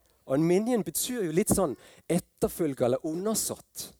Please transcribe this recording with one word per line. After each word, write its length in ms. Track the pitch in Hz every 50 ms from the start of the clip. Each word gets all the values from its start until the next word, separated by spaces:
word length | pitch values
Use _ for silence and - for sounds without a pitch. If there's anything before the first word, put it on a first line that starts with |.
| _ _ _ _ _ -
Og 80 | 135
en 100 | 143 165
minion 380 | 170 175 190 220 240 254 220 170
betyr 400 | 175 - - - - 247 240 190
jo 80 | 160
litt 160 | 156 170 214 -
sånn 300 | - 208 190 151 - - - - - - - -
etterfølger 760 | 165 180 - _ _ - - 208 - - 175 147 135 - 127
eller 200 | 117 127 - -
undersått. 880 | 160 156 175 190 220 220 - - - - - - _ - - - - -